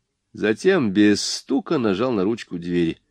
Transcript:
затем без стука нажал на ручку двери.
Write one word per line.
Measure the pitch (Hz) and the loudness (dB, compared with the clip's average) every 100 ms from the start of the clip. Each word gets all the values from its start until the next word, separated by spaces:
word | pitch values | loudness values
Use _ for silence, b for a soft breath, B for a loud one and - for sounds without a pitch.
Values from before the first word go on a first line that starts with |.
| _ _ _ | _ _ _
затем | 101 104 110 185 190 110 | -4 -2 0 2 2 2
без | 95 104 98 | 4 4 4
стука | - - - 135 - 156 | -2 -8 -4 -4 -2 -2
нажал | 113 92 131 | 0 0 -2
на | 107 95 | 0 -2
ручку | 117 - 87 | -4 -8 -10
двери. | 87 87 82 - _ | -4 -2 -2 -4 _